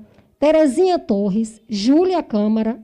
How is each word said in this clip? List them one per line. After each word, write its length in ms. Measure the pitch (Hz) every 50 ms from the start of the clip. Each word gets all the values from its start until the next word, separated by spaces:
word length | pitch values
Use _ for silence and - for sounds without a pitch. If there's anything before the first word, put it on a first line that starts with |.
| - - _ _ _ _ _ _
Terezinha 580 | 277 302 320 320 311 269 226 320 370 370 349
Torres, 640 | - - - 208 196 208 196 185 220 226 220 - - _
Júlia 560 | - 214 196 202 254 285 330 370 370 359 320 -
Câmara, 560 | - 226 208 208 214 220 220 220 220 247 220